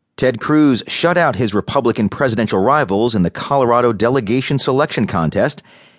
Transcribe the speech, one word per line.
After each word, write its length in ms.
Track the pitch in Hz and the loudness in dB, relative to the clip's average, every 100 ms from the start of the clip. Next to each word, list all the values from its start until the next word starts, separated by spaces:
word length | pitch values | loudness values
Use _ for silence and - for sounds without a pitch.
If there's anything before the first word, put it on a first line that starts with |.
| _ - | _ -2
Ted 240 | 127 117 | -2 -2
Cruz 400 | - 151 147 120 - | 0 2 4 2 -4
shut 320 | - 170 175 | -2 0 2
out 160 | 156 | 0
his 200 | 92 113 | 0 -2
Republican 540 | 101 - 139 120 110 104 | -2 -2 0 0 0 -2
presidential 520 | - 135 110 107 98 | 0 -2 0 -2 0
rivals 560 | 110 151 104 98 120 107 | 2 2 0 0 0 0
in 60 | |
the 100 | 85 | -2
Colorado 600 | - - 143 120 120 120 | -4 -2 0 4 4 2
delegation 680 | 101 117 135 101 127 - 139 | 2 0 0 0 -4 -2 -2
selection 480 | - 131 151 - 104 | 0 0 0 -2 -2
contest 520 | 92 80 95 151 - _ - - | 0 -2 0 -2 -4 _ -20 -20